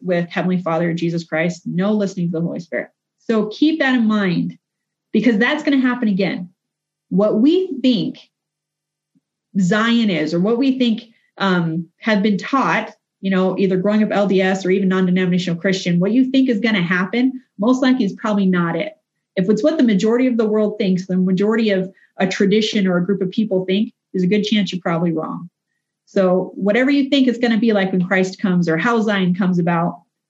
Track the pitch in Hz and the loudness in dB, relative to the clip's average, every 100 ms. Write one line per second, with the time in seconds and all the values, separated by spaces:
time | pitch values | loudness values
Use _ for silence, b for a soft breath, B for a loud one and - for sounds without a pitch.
0 | 180 175 170 190 175 180 175 165 170 165 | -4 -2 -2 -4 -2 -2 -2 -2 -2 -2
1 | 170 165 165 160 165 - - 165 196 214 | -2 -4 -4 -4 -2 -4 -6 -2 0 0
2 | 196 - 170 160 170 151 - 120 - _ | -2 -2 -4 -2 -4 -6 -8 -8 -8 _
3 | _ _ - 220 214 - 302 320 269 254 | _ _ -2 -2 -2 0 0 2 2 2
4 | 214 214 190 170 170 - _ _ _ _ | 2 2 0 0 -2 -8 _ _ _ _
5 | _ 220 233 208 247 302 311 277 254 247 | _ 2 2 2 2 0 0 2 2 0
6 | 220 190 175 165 180 _ _ _ _ _ | -2 0 -2 -4 -10 _ _ _ _ _
7 | - 185 208 220 269 370 370 269 254 220 | -4 0 2 4 4 4 0 -2 0 2
8 | 156 - - _ _ _ _ _ _ _ | -2 -8 -20 _ _ _ _ _ _ _
9 | _ _ _ _ _ 196 175 214 226 233 | _ _ _ _ _ -2 0 0 2 2
10 | 214 160 151 170 196 233 269 254 240 214 | 0 0 -2 0 0 0 0 0 0 -2
11 | - b b - 196 180 165 165 165 _ | -6 b b -4 0 0 0 -4 -8 _
12 | 226 208 214 190 - 277 160 202 - - | -2 0 0 -2 -2 -2 0 -2 -4 -16
13 | _ - 190 185 185 180 190 185 202 214 | _ -10 -2 0 0 0 0 2 0 2
14 | 214 196 202 190 185 190 180 196 185 185 | 0 0 2 2 2 0 0 0 2 2
15 | 185 185 180 180 180 170 196 190 185 175 | 2 2 2 0 -2 -2 -2 -2 0 0
16 | 196 247 254 269 254 208 226 202 175 180 | 2 2 2 2 2 0 0 0 0 -2
17 | 190 233 262 - _ - 214 254 262 254 | -2 0 0 -2 _ -4 0 2 2 0
18 | 196 - 214 202 185 180 170 165 151 - | -2 -4 -2 0 2 2 0 -4 -6 -12
19 | _ _ _ - 185 208 294 320 240 190 | _ _ _ -4 0 2 2 2 2 2
20 | 214 240 254 233 214 214 208 - 202 180 | 2 2 0 0 0 0 0 -2 -2 -2
21 | - 185 185 185 208 233 220 190 185 b | -2 -2 0 0 0 0 0 0 -2 b
22 | b b 190 - 196 214 214 220 185 175 | b b -4 0 2 2 0 0 0 0
23 | 175 190 185 - 214 185 185 196 233 _ | 0 -2 -2 -2 -2 -2 0 -2 -2 _
24 | _ 190 180 208 208 214 180 180 180 165 | _ -2 0 0 0 -2 -2 -4 -4 -2
25 | 175 160 160 170 175 _ _ _ _ _ | -2 -2 -6 -10 -14 _ _ _ _ _
26 | _ 196 185 185 180 - 196 226 262 285 | _ 0 2 2 -2 -4 0 2 2 2
27 | 269 277 247 226 240 220 226 202 185 185 | 2 2 2 0 0 2 2 2 0 0
28 | 175 190 185 - 196 180 170 160 240 233 | 0 0 0 -2 0 0 0 0 0 0
29 | 214 202 180 180 185 175 170 170 175 - | 0 0 0 0 0 0 0 0 -2 -6
30 | _ _ | _ _